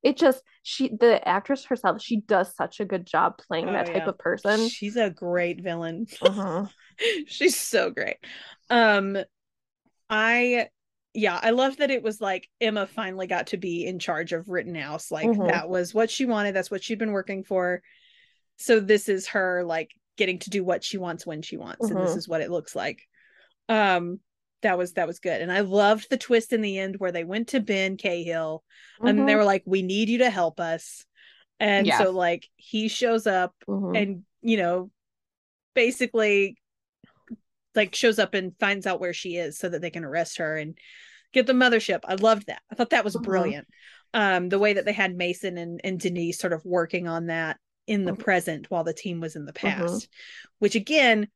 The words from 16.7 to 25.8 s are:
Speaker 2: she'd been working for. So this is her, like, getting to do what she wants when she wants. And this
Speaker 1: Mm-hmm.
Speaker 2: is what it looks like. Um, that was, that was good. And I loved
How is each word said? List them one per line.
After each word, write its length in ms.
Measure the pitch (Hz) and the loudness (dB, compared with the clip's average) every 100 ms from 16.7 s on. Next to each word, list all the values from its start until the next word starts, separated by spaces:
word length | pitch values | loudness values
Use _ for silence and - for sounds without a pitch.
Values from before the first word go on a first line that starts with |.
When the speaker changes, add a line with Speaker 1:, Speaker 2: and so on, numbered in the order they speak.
| 190 | -8
Speaker 2:
she'd 160 | - 214 | -6 -4
been 140 | 220 | -2
working 320 | 202 190 196 190 | -4 -4 -10 -2
for. 360 | 185 180 180 _ _ _ _ _ _ _ _ | -2 0 -2 _ _ _ _ _ _ _ _
So 240 | - 226 | 4 4
this 260 | 196 214 208 | 6 4 4
is 200 | 190 190 | -4 -2
her, 360 | 208 185 180 | -2 0 0
like, 280 | 175 165 160 _ _ - | -2 -4 -6 _ _ -2
getting 220 | 190 185 | 0 0
to 100 | - | -4
do 160 | 202 185 | -4 0
what 180 | 180 | -2
she 140 | - 196 | -2 -6
wants 280 | 175 165 - | -6 -8 -10
when 160 | 156 | -10
she 120 | 165 - | -10 -12
wants. 340 | - - 226 | -12 -6 -2
And 80 | 202 | 0
this 120 | 185 | -2
Speaker 1:
Mm-hmm. 80 | 165 | -2
Speaker 2:
is 80 | 170 | -4
what 140 | 160 | -4
it 100 | - | -2
looks 240 | 175 156 - | -6 -6 -8
like. 260 | 117 - _ _ _ _ _ _ - | -6 -8 _ _ _ _ _ _ -2
Um, 520 | 220 202 180 175 185 _ _ _ _ | 2 4 2 0 -8 _ _ _ _
that 160 | 214 180 | 0 0
was, 160 | 180 | -2
that 140 | - 165 | -2 -4
was 100 | 175 | -4
good. 220 | 185 135 | -4 -4
And 100 | 170 | 0
I 100 | 185 | 0
loved 440 | 196 202 | 2 4